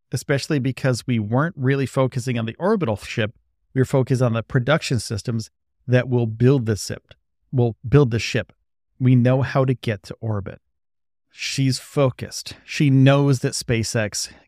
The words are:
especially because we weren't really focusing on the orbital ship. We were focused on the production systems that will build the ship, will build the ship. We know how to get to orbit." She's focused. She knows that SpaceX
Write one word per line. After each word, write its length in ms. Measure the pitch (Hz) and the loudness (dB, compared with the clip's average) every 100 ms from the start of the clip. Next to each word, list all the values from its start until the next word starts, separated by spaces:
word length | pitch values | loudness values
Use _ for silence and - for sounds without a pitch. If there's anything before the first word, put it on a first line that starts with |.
| - | -8
especially 460 | 127 - 139 - 151 | -8 -2 -2 0 0
because 480 | 120 - 139 120 - | 0 -2 0 0 0
we 120 | 117 | -2
weren't 360 | 104 120 165 143 | 0 0 0 -2
really 300 | 131 139 131 | 0 0 0
focusing 520 | - 131 127 123 117 | 0 0 -2 -4 -4
on 60 | |
the 120 | 113 110 | -4 -4
orbital 380 | 180 220 127 104 | -2 0 -2 -4
ship. 380 | - - 107 - _ _ _ | -6 -4 -4 -6 _ _ _
We 80 | 131 | -2
were 60 | 123 | 2
focused 340 | 135 120 127 | 2 2 0
on 140 | 123 | 0
the 80 | 113 | -2
production 580 | - 135 123 160 - 120 | -2 -2 2 0 0 -4
systems 480 | - 110 - 113 - _ _ _ - | -4 -8 -6 -6 -8 _ _ _ 0
that 220 | 123 123 | 0 2
will 180 | 123 117 | 0 -2
build 400 | 110 123 139 113 | 2 4 4 2
the 100 | 104 | -4
ship, 380 | - 113 _ - _ _ - | -6 -12 _ -20 _ _ -6
will 260 | 131 120 107 113 | -2 0 -2 2
build 220 | 143 135 | 4 4
the 80 | 113 | 0
ship. 340 | - 117 - _ _ _ _ - | -2 -6 -6 _ _ _ _ -2
We 160 | 127 127 | 4 4
know 260 | 123 131 | 4 2
how 220 | 131 139 | 0 0
to 100 | 131 | 0
get 280 | 123 - 101 | -2 -4 -6
to 120 | - - | -10 -10
orbit." 400 | 110 104 92 - _ _ _ _ _ _ _ | -6 -6 -8 -16 _ _ _ _ _ _ _
She's 480 | - - - 135 127 | -12 -8 -2 0 -2
focused. 800 | - 147 135 - 101 - - - | -4 0 0 0 -12 -14 -14 -18
She 260 | - - 147 | -10 0 4
knows 500 | 135 131 139 143 131 | 6 6 6 2 0
that 120 | 139 | -2
SpaceX 800 | - - 113 104 117 104 - - - | -6 -2 -2 -2 -4 -4 -6 -10 -14